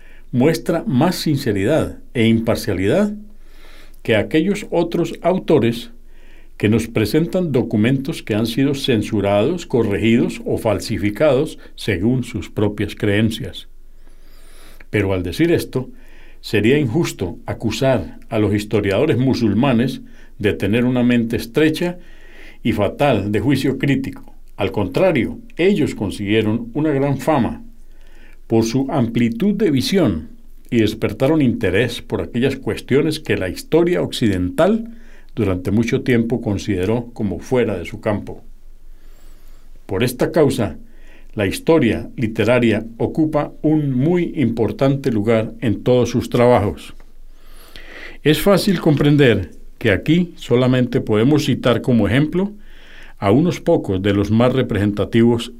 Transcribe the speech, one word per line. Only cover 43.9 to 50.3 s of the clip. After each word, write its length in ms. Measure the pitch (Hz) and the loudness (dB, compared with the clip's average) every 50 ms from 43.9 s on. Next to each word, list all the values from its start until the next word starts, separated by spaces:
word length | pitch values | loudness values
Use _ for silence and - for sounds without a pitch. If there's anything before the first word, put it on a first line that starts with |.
muy 400 | 127 123 139 165 180 175 165 - - | 0 2 2 2 2 2 0 -2 0
importante 760 | 160 123 110 110 120 110 101 104 - 135 135 139 139 - 135 | 0 0 0 2 0 0 0 0 2 2 2 2 2 0 0
lugar 420 | 113 104 98 117 113 110 110 110 - - | 0 0 2 2 2 2 2 -2 -6 -4
en 220 | 135 110 98 - | -2 -2 -2 0
todos 280 | - 123 123 123 117 - | 2 2 4 4 4 2
sus 180 | - 117 - - | 0 -2 -2 0
trabajos. 680 | - 120 120 123 120 95 101 98 76 - - - - - - - - - - - - - - - - - - - - - - - - - - - - - | 2 4 6 6 6 6 4 0 -2 -6 -12 -18 -18 -18 -18 -20 -18 -18 -18 -18 -18 -18 -20 -20 -18 -20 -20 -18 -18 -18 -18 -18 -16 -16 -16 -16 -8 0
Es 180 | - 143 156 151 | 2 2 2 4
fácil 400 | - 202 196 170 - 208 180 - | 4 4 4 4 4 2 0 2
comprender 680 | - 165 147 - 143 147 147 143 143 120 - - 87 - - - - - - - | 2 2 4 4 4 4 6 6 6 6 4 2 0 -6 -10 -16 -16 -16 -8 -2
que 120 | - 110 | 0 2
aquí 440 | 95 90 - 151 160 180 175 170 | 2 2 2 2 2 2 2 0